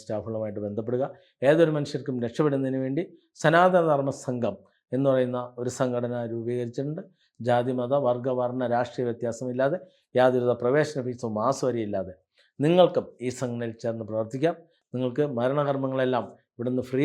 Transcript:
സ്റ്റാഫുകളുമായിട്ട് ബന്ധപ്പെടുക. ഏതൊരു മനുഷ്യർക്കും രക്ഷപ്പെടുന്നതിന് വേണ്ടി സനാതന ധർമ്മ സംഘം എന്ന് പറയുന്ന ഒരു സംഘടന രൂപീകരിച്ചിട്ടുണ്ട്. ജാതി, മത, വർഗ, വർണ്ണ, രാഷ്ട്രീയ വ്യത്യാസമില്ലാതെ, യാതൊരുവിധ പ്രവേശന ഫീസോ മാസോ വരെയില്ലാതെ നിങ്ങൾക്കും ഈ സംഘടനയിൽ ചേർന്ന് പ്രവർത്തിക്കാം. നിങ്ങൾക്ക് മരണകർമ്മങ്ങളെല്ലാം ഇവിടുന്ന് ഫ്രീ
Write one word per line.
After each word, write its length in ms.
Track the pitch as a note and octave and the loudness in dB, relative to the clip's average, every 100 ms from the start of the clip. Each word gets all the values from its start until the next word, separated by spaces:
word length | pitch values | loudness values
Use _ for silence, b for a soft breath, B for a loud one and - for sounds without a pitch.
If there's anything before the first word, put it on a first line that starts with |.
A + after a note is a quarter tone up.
സ്റ്റാഫുകളുമായിട്ട് 600 | - G#2+ G2+ A2 G#2+ G2+ G#2 | -6 -6 -6 -6 -6 -6 -6
ബന്ധപ്പെടുക. 380 | G#2 A2 B2 C#3 B B B C#3+ | -4 -2 -2 -2 B B B 4
ഏതൊരു 220 | D#3+ D#3+ D3+ | 6 6 2
മനുഷ്യർക്കും 400 | C#3+ C#3+ B2 B2 A#2 | -2 -6 -6 -4 -4
രക്ഷപ്പെടുന്നതിന് 560 | - D3+ C#3 C3 C3 C3 | 0 2 2 -2 -2 -2
വേണ്ടി 200 | C#3 F3+ B B - | -2 -4 B B -2
സനാതന 400 | D#3 E3 F#3 F3+ E3 | 4 6 6 6 4
ധർമ്മ 200 | C#3+ C#3 C3+ - | 2 0 -4 -4
സംഘം 320 | B2 A2+ F#2+ _ b b B2+ | -2 -2 -4 _ b b 0
എന്ന് 120 | C#3 | 2
പറയുന്ന 280 | C3 B2 B2 B2 - | 4 2 -2 -6 -6
ഒരു 100 | B2 - | -6 -2
സംഘടന 360 | B2+ B2 A#2+ A#2+ A#2 | -2 0 -2 -4 -4
രൂപീകരിച്ചിട്ടുണ്ട്. 680 | A#2 A2+ B2 A#2+ C3 C#3 E3 - _ _ - A#2+ | -6 -4 -4 -4 -6 -6 -6 -12 _ _ -6 0
ജാതി, 260 | A#2+ B2 B2+ | 2 2 -2
മത, 140 | A#2+ C#3+ B2 | 0 0 2
വർഗ, 220 | B2 B2+ B2+ | 0 0 -2
വർണ്ണ, 240 | B2 B2+ B2 | -2 -2 0
രാഷ്ട്രീയ 300 | A#2+ A#2+ - A#2+ | 0 0 -2 -4
വ്യത്യാസമില്ലാതെ, 680 | A2 A#2+ A2+ B2+ B2 C#3 F3+ - B B B2 | -2 -4 -4 -4 0 0 0 -8 B B 4
യാതൊരുവിധ 360 | B2+ B2+ B2 A#2+ | 4 4 2 0
പ്രവേശന 380 | B2 D3 D3+ C#3+ B2 | 2 2 0 -2 -6
ഫീസോ 220 | B2 A#2 G#2+ | -6 -4 -2
മാസോ 260 | A#2+ C#3 C3+ | 0 0 0
വരെയില്ലാതെ 460 | A#2 G#2 G2 F#2 - _ b b - | -2 -4 -4 -6 -10 _ b b -2
നിങ്ങൾക്കും 420 | D3 F3+ F3 C#3 - - B2 | 4 6 6 4 -4 -6 -8
ഈ 40 | A#2+ | -4
സംഘടനയിൽ 360 | B2+ A#2+ A#2 A2 | -6 -4 -6 -6
ചേർന്ന് 240 | A#2 A2+ G#2+ | -6 -6 -4
പ്രവർത്തിക്കാം. 460 | A2 A2 C3 D#3 E3+ - b b | -4 -4 -2 -2 -2 -10 b b
നിങ്ങൾക്ക് 300 | B2 B2+ B2 D3 A#2 | -4 -2 0 -2 0
മരണകർമ്മങ്ങളെല്ലാം 880 | B2+ D3 C#3+ C3+ C3+ C3 B2+ B2 G#2 - b - | 0 0 0 0 -2 0 2 0 -2 -10 b -6
ഇവിടുന്ന് 280 | A#2+ B2+ A#2+ | -2 -2 -2
ഫ്രീ 140 | C3 | 2